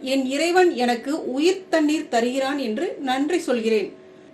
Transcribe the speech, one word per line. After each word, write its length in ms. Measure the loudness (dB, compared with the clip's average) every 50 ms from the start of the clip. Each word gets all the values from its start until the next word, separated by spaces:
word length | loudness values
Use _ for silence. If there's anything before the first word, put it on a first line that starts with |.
என் 240 | -4 -2 0 0 0
இறைவன் 480 | 0 0 0 0 2 4 4 4 4 4
எனக்கு 600 | 2 0 0 0 -2 -2 -4 -4 -4 -4 -4 -2
உயிர் 320 | 2 2 2 2 0 -4 -2
தண்ணீர் 400 | 0 2 2 2 2 0 -2 0
தருகிறான் 480 | 0 0 0 0 0 -2 -2 -2 -2
என்று 400 | -4 -4 -4 -4 -4 -4 -6 -6 -6
நன்றி 380 | -4 -2 -2 0 0 0 0 -2
சொல்கிறேன்." 540 | 0 0 -2 0 2 2 2 2 0 -2 -8 -14 -20 -20 -20 -20 -20 -14